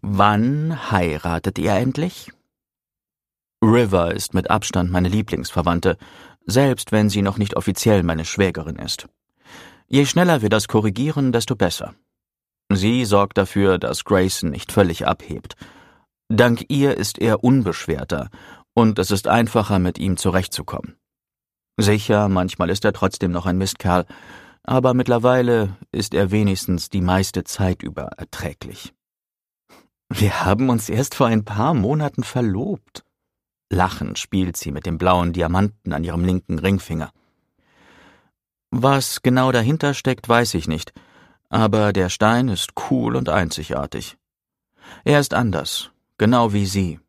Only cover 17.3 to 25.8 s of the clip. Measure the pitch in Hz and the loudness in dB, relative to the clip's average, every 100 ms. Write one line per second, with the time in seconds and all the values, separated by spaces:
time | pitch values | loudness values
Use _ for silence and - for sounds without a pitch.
17.3 | 110 120 135 104 80 - 73 64 73 65 | 2 4 2 2 -4 -4 -6 -4 -8 -8
18.3 | - - - _ - 113 101 95 101 - | -14 -20 -20 _ 2 2 2 0 -2 2
19.3 | 110 117 117 104 98 90 - 95 90 95 | 2 2 0 2 2 0 -2 -4 -2 0
20.3 | 90 92 - 73 - - - _ _ _ | 0 -2 -8 -10 -10 -12 -18 _ _ _
21.3 | _ _ _ _ - 104 104 - 107 104 | _ _ _ _ -2 2 2 2 2 4
22.3 | 95 92 - 87 95 110 101 95 - 95 | 0 -2 -2 -2 0 -2 0 -2 0 -4
23.3 | 87 90 90 95 - 92 90 87 - - | -2 -2 -2 -2 -4 0 0 0 -10 -20
24.3 | - - _ - 131 127 123 123 120 120 | -20 -20 _ -2 2 2 2 2 2 4
25.3 | 127 123 117 101 95 | 2 4 2 0 -6